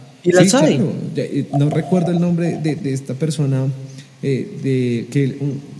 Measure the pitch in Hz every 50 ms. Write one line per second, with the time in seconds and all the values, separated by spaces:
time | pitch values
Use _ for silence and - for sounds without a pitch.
0 | - - - - - 175 175 180 185 196 247 269 311 277 - 131 101 - - -
1 | - - - - - - - 143 131 - - 143 143 147 151 151 160 - 185 180
2 | 165 175 175 170 170 175 175 165 175 165 - - 151 156 139 - - 139 135 135
3 | 139 - 127 131 160 147 - - 147 135 135 131 135 139 131 - - - - -
4 | - - - - - 139 135 117 - - - 139 131 135 131 131 123 123 120 117
5 | 110 - - 139 139 131 - - 139 147 135 - - - -